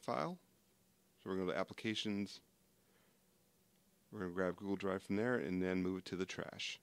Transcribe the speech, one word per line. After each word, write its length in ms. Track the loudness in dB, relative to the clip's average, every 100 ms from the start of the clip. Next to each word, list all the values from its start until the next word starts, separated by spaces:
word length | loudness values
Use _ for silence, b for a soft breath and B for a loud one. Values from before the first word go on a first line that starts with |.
file. 360 | -2 0 0 -4 -14 _ _ _ _ _ _ _
So 80 | -4
we're 60 | 0
gonna 120 | 2
go 60 |
to 60 | 0
Applications, 800 | -2 -2 -2 0 0 -2 -2 -8 -18 _ _ _ b b b b _ _ _ _ _ _ _ _ _
we're 100 | -6
gonna 100 | -2
grab 240 | 2 2 2
Google 220 | -2 0
Drive 260 | 2 0
from 140 | 2 2
there 180 | 4 2
and 260 | 2 2
then 220 | 4 4
move 160 | 2 0
it 60 | -2
to 100 | -2
the 100 | -2
trash. 540 | -4 -6 -6 -8 -8